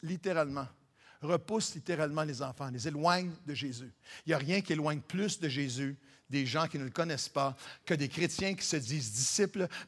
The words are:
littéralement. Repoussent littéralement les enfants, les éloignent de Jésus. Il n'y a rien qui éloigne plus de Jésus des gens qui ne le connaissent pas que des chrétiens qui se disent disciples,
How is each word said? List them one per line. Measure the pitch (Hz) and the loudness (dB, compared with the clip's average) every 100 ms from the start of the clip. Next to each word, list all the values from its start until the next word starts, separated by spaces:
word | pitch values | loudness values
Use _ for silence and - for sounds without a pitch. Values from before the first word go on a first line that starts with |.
littéralement. | 160 180 185 165 147 139 127 - _ _ - - | -6 -2 0 2 2 0 -6 -12 _ _ -20 -8
Repoussent | 151 170 165 220 - | 0 0 2 0 0
littéralement | 165 - 165 151 156 | -4 -2 0 2 0
les | 151 127 | -2 -2
enfants, | 135 - 135 | -6 -6 -6
les | 123 139 | -4 -4
éloignent | 147 165 180 180 160 143 | 2 4 4 2 -4 -6
de | |
Jésus. | 139 143 120 127 - - - 156 | -4 -4 -6 -10 -16 -18 -8 0
Il | |
n'y | |
a | 156 | 2
rien | 139 196 | 4 0
qui | - | 2
éloigne | 156 151 151 | 2 2 0
plus | - 180 202 - | -2 -2 -2 0
de | 156 | -2
Jésus | 131 139 123 139 139 - - - | 0 0 -2 -4 -6 -14 -20 -4
des | 139 131 | 0 2
gens | 151 160 | 2 0
qui | 147 | 0
ne | |
le | 131 | -4
connaissent | 170 165 139 - | 0 0 0 -2
pas | 143 139 131 - - - | 0 0 -2 -12 -14 -2
que | |
des | 156 139 | 0 0
chrétiens | 160 170 - 196 | 0 0 2 -2
qui | 185 - | 0 0
se | 156 | 0
disent | 120 151 117 | 0 -2 -2
disciples, | 107 131 - 196 196 180 - | 0 2 4 2 2 -2 -4